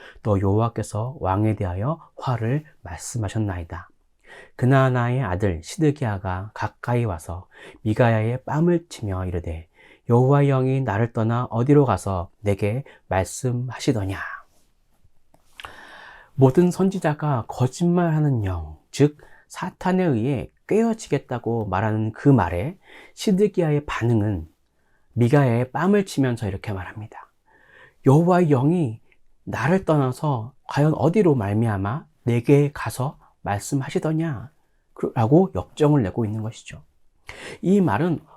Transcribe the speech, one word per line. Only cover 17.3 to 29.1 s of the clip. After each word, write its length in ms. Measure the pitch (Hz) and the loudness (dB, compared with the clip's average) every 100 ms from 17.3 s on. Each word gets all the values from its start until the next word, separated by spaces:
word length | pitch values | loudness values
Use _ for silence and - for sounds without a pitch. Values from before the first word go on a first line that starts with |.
| 127 - | -2 -4
거짓말하는 1000 | - 127 - 170 175 170 156 151 123 98 | -2 -2 0 0 2 2 2 2 0 -2
영, 320 | 87 78 78 _ | -4 -8 -16 _
즉 260 | - 147 151 - - _ | 0 0 0 -18 -20 _
사탄에 560 | - 185 - 185 185 | -10 -10 -4 0 2
의해 480 | 185 117 120 131 - _ - | 2 0 0 -4 -6 _ -2
꿰어지겠다고 1000 | 202 226 226 - 143 - 120 113 117 104 | 0 0 -2 -4 -4 -4 -6 -4 -4 -2
말하는 460 | 92 107 107 107 | 0 0 0 -2
그 180 | - 143 | 2 4
말에 480 | 135 85 87 127 - - - - - | 4 4 -2 -6 -10 -20 -20 -20 -6
시드기야의 680 | - 185 208 - 160 147 147 | 0 2 2 2 0 0 -2
반응은 600 | - 117 113 104 95 80 _ _ _ _ _ _ | -2 0 2 0 -2 -8 _ _ _ _ _ _
미가야의 580 | 113 120 143 131 117 127 | 0 2 4 4 0 -2
뺨을 340 | - 175 208 196 | -2 2 2 0
치면서 420 | - 135 117 101 | -2 -2 -2 -6
이렇게 260 | 98 - | -6 -8
말합니다. 580 | 95 90 107 107 - - _ _ _ _ - - _ 139 | -8 -10 -14 -14 -16 -20 _ _ _ _ -20 -20 _ 4
"여호와의 440 | 147 170 180 170 | 6 6 4 4
영이 520 | 135 143 180 135 110 _ | 4 2 2 -2 -6 _